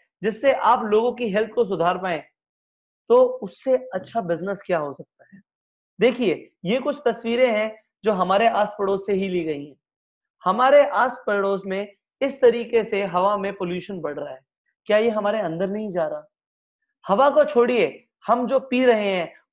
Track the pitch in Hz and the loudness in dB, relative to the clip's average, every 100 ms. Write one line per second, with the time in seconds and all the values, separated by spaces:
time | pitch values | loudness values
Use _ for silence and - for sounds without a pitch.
0 | _ _ 202 220 277 - 208 247 220 214 | _ _ -6 0 0 2 4 2 2 2
1 | 240 233 233 196 220 247 202 175 170 185 | 2 -2 -2 -2 -2 -2 -2 0 0 -2
2 | 185 160 - _ _ _ _ _ _ _ | -4 -6 -8 _ _ _ _ _ _ _
3 | - 247 247 254 190 - 262 254 254 - | 2 4 4 0 -12 -8 -2 -2 -2 -10
4 | - 233 175 165 190 190 - 170 147 135 | -6 -6 -4 -4 -6 -8 -4 -4 -4 -10
5 | - _ _ - _ _ _ _ _ - | -18 _ _ -20 _ _ _ _ _ 0
6 | 233 240 214 139 - _ 170 254 285 285 | 0 2 -2 -2 -6 _ -4 -2 -2 -2
7 | 240 233 226 240 254 214 220 - _ _ | -2 -2 -2 0 2 2 -4 -8 _ _
8 | 208 185 180 196 233 202 208 - 196 196 | -2 0 2 2 2 2 -2 -2 -2 -2
9 | 202 190 190 180 160 143 147 - _ _ | -2 -2 -2 -4 -4 -6 -10 -20 _ _
10 | _ _ _ _ 180 214 262 285 277 196 | _ _ _ _ -2 2 6 6 6 2
11 | 247 247 - 202 196 196 190 190 202 _ | 0 -2 -2 0 0 -2 -4 -6 -8 _
12 | _ - 269 277 247 233 226 233 214 196 | _ -6 -6 2 4 4 0 -2 0 -2
13 | 196 175 196 202 196 196 180 180 175 185 | -2 0 0 0 -4 -6 -6 -6 -8 -8
14 | 151 143 147 131 _ _ _ _ - 214 | -8 -8 -10 -14 _ _ _ _ 0 2
15 | 233 214 208 220 175 165 190 208 214 175 | 2 0 -2 -2 -4 -4 -4 -6 -6 -4
16 | 156 151 202 _ _ _ _ _ _ _ | -4 -6 -14 _ _ _ _ _ _ _
17 | - 202 285 302 294 240 240 240 160 - | -2 2 4 4 2 2 2 2 0 -2
18 | _ _ - 240 233 262 - 247 254 214 | _ _ -2 0 0 -2 0 2 4 4
19 | 202 185 160 - _ | 2 -2 -4 -10 _